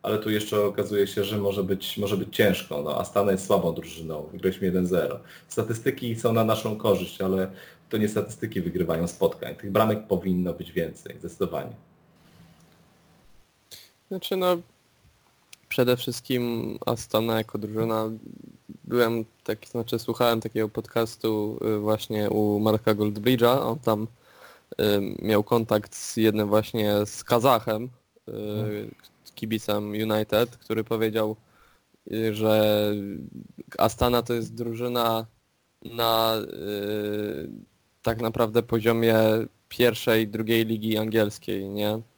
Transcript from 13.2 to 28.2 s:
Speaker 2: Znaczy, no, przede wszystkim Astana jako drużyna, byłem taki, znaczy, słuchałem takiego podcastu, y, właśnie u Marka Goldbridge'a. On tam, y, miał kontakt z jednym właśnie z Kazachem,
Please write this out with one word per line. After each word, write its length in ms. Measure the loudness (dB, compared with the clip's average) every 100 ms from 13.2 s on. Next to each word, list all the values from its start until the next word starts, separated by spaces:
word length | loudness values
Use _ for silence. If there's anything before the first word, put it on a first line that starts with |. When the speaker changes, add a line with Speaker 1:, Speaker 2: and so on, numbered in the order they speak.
| _ -20 _ _ _ -20 -20 _ _
Speaker 2:
Znaczy, 280 | -8 -4 0
no, 200 | 2 2 -2 _ _ _ _ _ _ _ _ -20 _
przede 280 | 0 2 2
wszystkim 840 | -2 -8 -4 -2 -2 -4 -6 -6 -4
Astana 520 | -4 0 0 2 0
jako 200 | -2 -6
drużyna, 520 | -6 -2 0 0 -2 -6 -14 -20 -20 -20 -20 -18
byłem 400 | -2 2 2 2 -6 _
taki, 260 | -8 -8 -6
znaczy, 280 | -8 -4 -4
słuchałem 420 | -4 2 2 2
takiego 280 | -2 -4 -2
podcastu, 920 | -4 -4 -2 -2 -2 -2 -2 -4 -4 -2 0
y, 20 |
właśnie 520 | 0 0 -2 -2 0
u 300 | 2 2 2
Marka 340 | 2 2 2
Goldbridge'a. 720 | 2 0 0 2 4 4 4 0
On 120 | -2
tam, 280 | 0 0 -2 _ _ -20 -20 -20 _ 0
y, 40 | 2 2 0 -4
miał 220 | 2 2
kontakt 500 | 4 0 2 0 0
z 220 | -12 -6 2
jednym 320 | 2 4 2
właśnie 460 | 2 2 -2 2 2 0
z 180 | -6
Kazachem, 680 | 0 2 4 4 2 -4 -6 -14 _ _